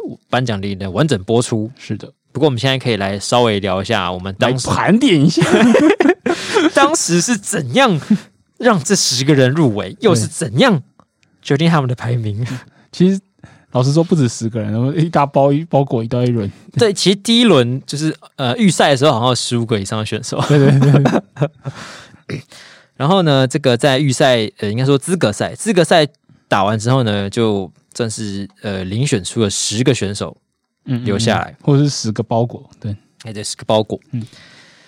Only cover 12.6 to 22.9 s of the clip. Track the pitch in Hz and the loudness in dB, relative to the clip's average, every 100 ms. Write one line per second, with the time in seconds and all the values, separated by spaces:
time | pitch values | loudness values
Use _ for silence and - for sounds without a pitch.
12.6 | - _ _ - 180 196 - _ - _ | -14 _ _ 0 2 2 -6 _ -20 _
13.6 | _ 123 131 156 170 170 120 - 113 113 | _ -2 2 2 2 2 0 -2 -6 -6
14.6 | 104 110 127 160 170 160 143 143 139 143 | -4 -2 -2 -2 0 0 0 2 2 2
15.6 | 165 139 139 123 113 120 123 117 98 - | 0 0 0 -2 -2 -2 0 0 -4 -8
16.6 | - - 226 202 175 202 233 233 240 143 | -6 0 0 2 0 0 2 2 6 4
17.6 | 120 131 - 143 156 - - - 127 240 | 4 -2 -8 -6 -4 -6 -12 -6 -4 2
18.6 | 202 - 180 131 151 113 127 120 - 120 | 2 4 2 4 4 4 2 0 -2 -4
19.6 | 110 107 98 110 107 110 - - - 143 | -2 -2 -2 -6 -4 -6 -6 -4 2 4
20.6 | 139 135 143 139 135 - - - 143 _ | 6 4 4 4 4 0 -4 -6 -6 _
21.6 | 139 - - - - - - 151 - - | -14 -14 -18 -20 -20 -20 -14 -14 -14 -20
22.6 | - - _ | -20 -20 _